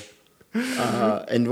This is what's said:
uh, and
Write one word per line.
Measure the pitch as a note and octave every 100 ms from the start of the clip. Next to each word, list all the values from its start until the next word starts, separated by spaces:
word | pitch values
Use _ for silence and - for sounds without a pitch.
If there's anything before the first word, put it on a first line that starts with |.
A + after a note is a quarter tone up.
| - - _ _ _ A3
uh, | B3+ B3+ - A#2+ A2+ G#2 -
and | A#2+ A#2+